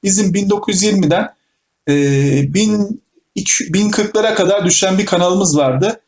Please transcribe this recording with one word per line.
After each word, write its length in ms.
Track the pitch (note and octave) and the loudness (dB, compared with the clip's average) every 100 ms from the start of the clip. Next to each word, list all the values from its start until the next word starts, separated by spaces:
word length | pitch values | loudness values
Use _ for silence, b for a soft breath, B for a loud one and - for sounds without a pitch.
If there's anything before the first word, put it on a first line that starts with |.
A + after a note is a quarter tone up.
Bizim 320 | G3 F#3+ G3 | 0 0 0
bin 160 | F3+ G3 | 0 0
dokuz 240 | G3+ - | -2 -2
yüz 80 | F#3+ | 0
yirmiden, 520 | G#3 G3 D#3+ F3 A3 _ _ _ _ _ - | 0 2 2 0 -2 _ _ _ _ _ -2
e, 60 | C#3+ C#3+ C#3 C#3 C3+ C#3+ | 0 2 2 2 0 0
bin 480 | E3 G#3+ G#3+ G3+ A3 _ _ _ | 0 0 0 -2 -6 _ _ _
iki-, 400 | - F#3+ - - | -8 -2 -2 0
bin 160 | E3+ G#3 | 0 0
kırklara 440 | G#3+ G#3 G#3+ A3 | 0 -2 0 0
kadar 300 | G#3+ F#3 G3+ | 0 0 2
düşen 340 | F3+ - F#3+ F#3+ | 2 0 0 0
bir 80 | G3 | 0
kanalımız 500 | F3 F3+ F#3 F#3+ D3 | 0 0 0 0 2
vardı. 440 | C3+ C3 F#3+ A3+ | 0 0 -2 -4